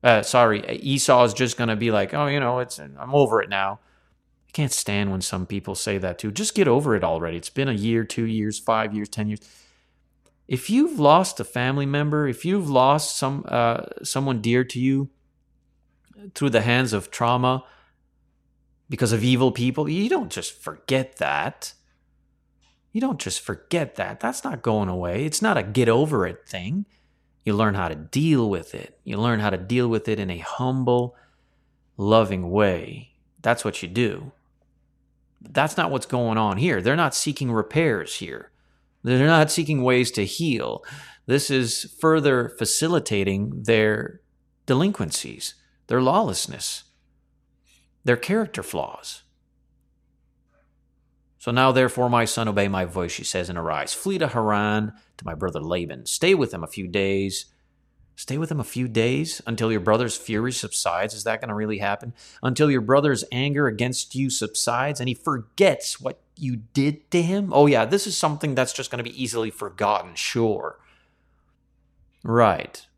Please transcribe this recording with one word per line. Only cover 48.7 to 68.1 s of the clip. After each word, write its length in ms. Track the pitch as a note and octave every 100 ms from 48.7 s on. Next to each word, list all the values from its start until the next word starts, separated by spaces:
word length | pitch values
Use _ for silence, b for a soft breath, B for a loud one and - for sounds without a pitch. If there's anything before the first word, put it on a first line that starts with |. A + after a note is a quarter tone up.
| - C2 - - - _ _ _ _ _ _ _ _ _ _ _ _ _ _ _ _ _ _ _ _ _ _
"So 140 | -
now, 200 | A#2+ C3
therefore, 380 | B2+ B2+ - B2
my 160 | A#2+ A2+
son, 240 | - A2
obey 180 | G#2 G2+
my 160 | G2
voice," 300 | F2+ F2 F2
she 100 | -
says, 240 | - F#2+ F2
"and 100 | F2
arise. 360 | D#2+ D2+ C#2+
Flee 240 | - F#3+ F#3+
to 100 | D#3
Haran, 640 | A#2+ G#2+ G#2 G#2 G#2+ G#2+ b b -
to 100 | -
my 80 |
brother 280 | D#2+ F#2 E2+
Laban. 440 | D2 F2+ E3 F#2+ -
Stay 300 | - F3 F#3+
with 180 | C3
him 120 | F#2 D#2
a 20 |
few 180 | - F#2
days." 600 | F2 G2 G2 G2 F#2+ - _ _ _ _ _ _ _
Stay 200 | - C3+
with 140 | D#3+
him 80 | D3+
a 60 | A#2+
few 240 | - B2+
days 520 | A2+ A2+ C3+ D#3+ - -
until 240 | A2+ A#2
your 80 | A2
brother's 380 | F2+ A2 A#2+ -
fury 340 | - G#2+ A#2+
subsides? 600 | B2 G#2+ - - E2+ G#2
Is 100 | G#2+
that 160 | G#2+ G#2+
gonna 160 | A#2 G#2
really 220 | G#2+ G#2
happen? 360 | G2+ G2+ A#2+ - B B
"Until 260 | B2+ B2+ D3+
your 120 | C3+
brother's 420 | A2 C3+ D3 B2+ -
anger 360 | B2 C#3 C#3+ C#3+
against 460 | G#2+ A#2+ B2+ -
you 160 | C3 C3+
subsides 720 | C3 G#2+ - - A#2+ C#3 D3
and 80 | B2+
he 80 | B2
forgets 840 | - C3+ A2 - G3 C#3+ - -
what 200 | C3 - _ _
you 220 | C3+ B2 A2+
did 360 | - C#3 D3 _
to 100 | F3
him?" 320 | E3+ G3 G3+
Oh, 120 | C#3 D3
yeah, 200 | C3 A2
this 200 | G3
is 120 | G3+